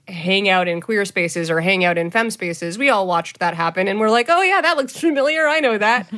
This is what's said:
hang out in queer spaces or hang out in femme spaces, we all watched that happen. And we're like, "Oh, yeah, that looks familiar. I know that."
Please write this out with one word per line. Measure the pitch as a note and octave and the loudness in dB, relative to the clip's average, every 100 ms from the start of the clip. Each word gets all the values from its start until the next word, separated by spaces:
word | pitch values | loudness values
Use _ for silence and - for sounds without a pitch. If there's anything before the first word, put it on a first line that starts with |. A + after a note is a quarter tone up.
| - | -16
hang | F3 E3+ G3 G3+ | -6 0 2 4
out | F#3 F3+ | 2 2
in | E3+ | -2
queer | E3 G#3+ | -2 -2
spaces | G3 G3 E3+ F3 E3 | -2 -2 -2 -2 -2
or | E3 | 0
hang | F3 F#3+ | 2 2
out | F3 E3+ | 2 0
in | E3+ | 0
femme | A3+ A3+ | -2 -2
spaces, | G#3+ F3 E3 E3+ F#3+ | -4 -8 -6 -8 -2
we | C#4 | 0
all | G#3+ F#3+ | 2 2
watched | E3+ E3+ - | -2 -4 -4
that | F3 | -4
happen. | E3+ E3 F3 G3 | -2 -2 -2 -2
And | G3+ | 0
we're | A3 | 2
like, | A#3 A#3+ | 2 2
"Oh, | E4+ | 2
yeah, | F#4+ F#4+ | 4 2
that | D#4+ D#4+ | 2 0
looks | C#4 - | -4 -2
familiar. | E4 C#4 C#4 D#4 D4 | -2 0 0 2 0
I | D#4 | 2
know | C4+ A3 | 0 2
that." | G#3 B3 - | 2 0 -2